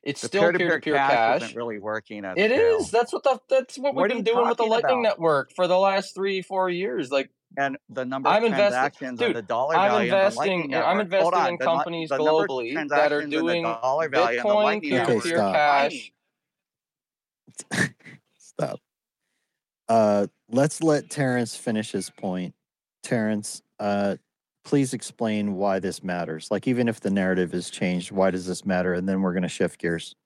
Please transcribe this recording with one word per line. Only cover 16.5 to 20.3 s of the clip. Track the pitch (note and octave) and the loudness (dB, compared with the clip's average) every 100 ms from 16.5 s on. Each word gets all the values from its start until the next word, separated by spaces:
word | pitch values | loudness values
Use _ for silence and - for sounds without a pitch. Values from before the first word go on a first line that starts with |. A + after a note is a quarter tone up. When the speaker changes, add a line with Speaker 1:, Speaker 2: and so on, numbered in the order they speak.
| _ _ _ _ _ _ _ _ _ _ - - | _ _ _ _ _ _ _ _ _ _ -20 -8
Speaker 2:
tiny. | - - - - | -2 -2 -4 -20
Speaker 3:
<laughs> | - _ _ | -20 _ _
Stop. | - - - - _ _ _ _ _ _ _ _ _ _ - | -20 -8 -6 -6 _ _ _ _ _ _ _ _ _ _ 2
Uh, | A2+ G#2+ G#2 G2+ | 4 4 4 0